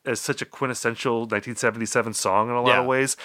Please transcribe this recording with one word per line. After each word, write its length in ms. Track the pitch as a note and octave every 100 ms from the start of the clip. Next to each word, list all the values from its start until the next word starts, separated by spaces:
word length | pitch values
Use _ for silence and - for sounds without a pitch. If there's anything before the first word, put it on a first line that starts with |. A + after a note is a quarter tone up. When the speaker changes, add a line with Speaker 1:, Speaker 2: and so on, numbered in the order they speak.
| C3+
Speaker 1:
as 160 | A2+
such 220 | - -
a 20 | -
quintessential 800 | - C3 A#2+ A#2 A2+ C3 A#2 A2+
nineteen 300 | G#2 B2 A#2
seventy-seven 580 | A#2+ A2+ A2 B2 A2
song 360 | G#2+ G2+ G2 A2+
in 60 | B2
a 60 |
lot 160 | B2 B2
of 60 |
Speaker 2:
Yeah. 40 | B2+
Speaker 1:
ways. 300 | C3 C3+ -